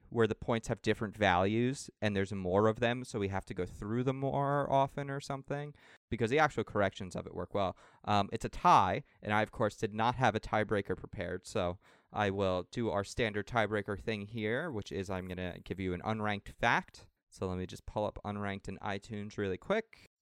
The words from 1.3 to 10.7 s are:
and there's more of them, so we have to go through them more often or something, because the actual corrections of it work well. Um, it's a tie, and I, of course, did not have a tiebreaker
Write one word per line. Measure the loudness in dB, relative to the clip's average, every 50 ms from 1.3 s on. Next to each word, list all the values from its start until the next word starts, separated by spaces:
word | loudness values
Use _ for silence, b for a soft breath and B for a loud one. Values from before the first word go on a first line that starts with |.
| 6 6 4 4 4 2 2 0 -2 -4 -10 -14 -8 -2
and | -2 0 2
there's | 0 0 -2
more | -2 -4 0 4 4 6 6 6
of | 4 4
them, | 0 0 0 -2 -6
so | -6 -2 -2
we | -2 0
have | -2 -4 -6
to | -6 -6
go | -6 -6
through | -6 -6 -8 -6 -2 -2 0 0
them | 0 0 0
more | -2 -2 0 0 0 0 0 0 2 2
often | 4 4 2 2 -2 -8 -8 -6
or | -6 -8
something, | -8 -8 -10 -10 -6 -6 -6 -6 -6 -10 -14 b b b b b b -6
because | -2 0 2 4
the | 4 4
actual | 4 4 2 0
corrections | -4 0 2 2 2 2 0 -4 -12 -8 -8
of | -8 -10
it | -8 -8
work | -8 -8 -4
well. | -2 0 0 0 -2 b b b b b b
Um, | 2 4 4 2 2
it's | -2 -6 -6
a | -6
tie, | -6 2 6 8 8 8 8 6 2 0 -2 _ _ _
and | -4 0 2
I, | 2
of | 0 0
course, | 0 0 0 0 0
did | -2 -6 -4
not | -2 2 2 2 2
have | 4 4 4 4
a | 2
tiebreaker | -2 0 0 0 2 2